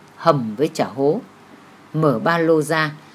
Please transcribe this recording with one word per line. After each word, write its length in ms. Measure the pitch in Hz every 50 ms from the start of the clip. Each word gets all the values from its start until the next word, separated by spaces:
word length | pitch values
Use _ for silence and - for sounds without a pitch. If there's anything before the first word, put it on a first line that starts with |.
| - - -
hầm 400 | - - 165 156 139 117 110 104
với 120 | 117 151
chả 180 | 160 - - 120
hố. 360 | 95 104 135 139 147 170 240 - - - - - - - - - - - - - - -
Mở 260 | 151 156 147 120 110
ba 180 | 104 160 170
lô 240 | 170 165 165 165 156
ra, 300 | 147 135 165 160 156 151 151 - - -